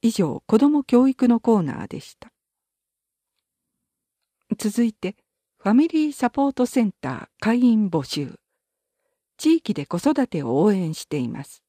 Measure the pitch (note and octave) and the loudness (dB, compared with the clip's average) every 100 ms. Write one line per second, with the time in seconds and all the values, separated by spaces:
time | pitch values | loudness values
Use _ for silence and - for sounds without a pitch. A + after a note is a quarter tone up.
0 | A3+ - E3 A#2 _ G#3+ C#4+ D4 C4+ B3 | 0 0 -2 -2 _ 2 4 2 2 4
1 | C4 C4 B3+ A#3 - G#3+ D#3 - - - | 4 2 2 2 2 2 0 -6 -10 -12
2 | - - - _ _ _ _ _ _ _ | -14 -20 -20 _ _ _ _ _ _ _
3 | _ _ _ _ _ _ _ _ _ _ | _ _ _ _ _ _ _ _ _ _
4 | _ _ _ _ _ G#3+ G#3+ G#3 A#3 - | _ _ _ _ _ -6 -4 0 -2 -2
5 | F#3 - _ _ _ _ G3 A#3 D#4+ D#4+ | -10 -10 _ _ _ _ 0 2 2 0
6 | D4+ C#4+ A#3+ - C#4 - B3 - A3 - | -2 -2 -4 -2 -4 -2 -2 0 -2 -4
7 | C3 B2+ - _ G#3+ A#3+ B3 A3+ G3+ E3 | -10 -10 -14 _ -2 2 4 4 2 -2
8 | C3+ - C#3 - _ _ _ _ _ _ | -4 -8 -8 -12 _ _ _ _ _ _
9 | _ _ _ _ D4+ D#4+ - G#3 C#3+ F3 | _ _ _ _ 0 0 0 -6 -4 -2
10 | C#4 D4+ B3+ E3+ C3+ C3 G3+ G3 E3+ D#3 | 0 0 -2 -4 -2 2 2 2 -2 -8
11 | - D3 B2 A2+ C#3 - | -8 -6 -6 -8 -14 -20